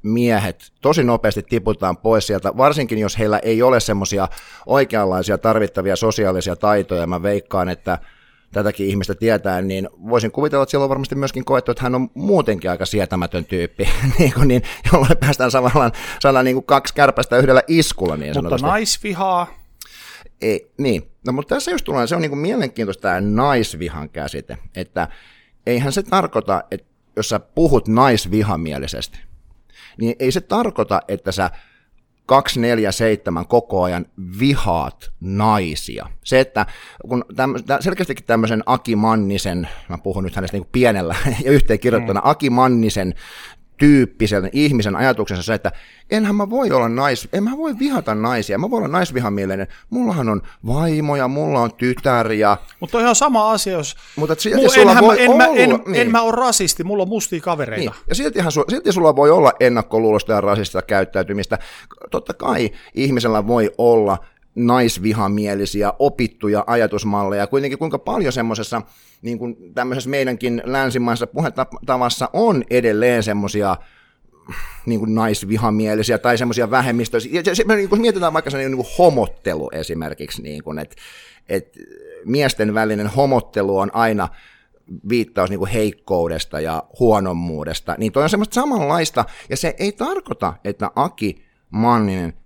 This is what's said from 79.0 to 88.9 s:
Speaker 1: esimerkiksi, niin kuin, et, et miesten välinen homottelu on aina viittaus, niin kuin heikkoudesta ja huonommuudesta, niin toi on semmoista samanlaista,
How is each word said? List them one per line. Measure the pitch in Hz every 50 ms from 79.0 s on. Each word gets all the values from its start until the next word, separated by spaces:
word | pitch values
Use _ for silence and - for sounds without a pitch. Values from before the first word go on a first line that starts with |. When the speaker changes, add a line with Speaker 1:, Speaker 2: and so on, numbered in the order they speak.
| 180 170 151 123 101 - - - - 98 80 78 69 - -
Speaker 1:
esimerkiksi, | 80 78 - 82 80 80 73 71 - 73 - - -
niin | - 73 73 73 76
kuin, | 78 76 76
et, | 76 - - - - - - - - - - _ _ -
et | 98 95 - - _ - - - - - - 80 80 85 90
miesten | 104 123 143 143 131 - - 107 107 104
välinen | 110 110 107 107 104 104
homottelu | 101 107 131 143 135 131 117 - - - 107 98 98 98
on | 95 98 98 -
aina | 113 117 113 107 104 87 - - - - - _ _ _ _ _ _ _ - 92 - - 98
viittaus, | 120 120 107 - - 101 90 90
niin | 101 90
kuin | 95 95
heikkoudesta | 107 113 107 104 - - _ - 95 87 85 82 80 78 - - - 73
ja | 78 80 80 80 - _ - -
huonommuudesta, | 123 113 107 101 95 92 87 85 87 87 78 76 73 80 80 - - - 85
niin | - 110 110
toi | - 135 151
on | 156
semmoista | 202 196 214 214 -
samanlaista, | 240 277 294 254 208 151 139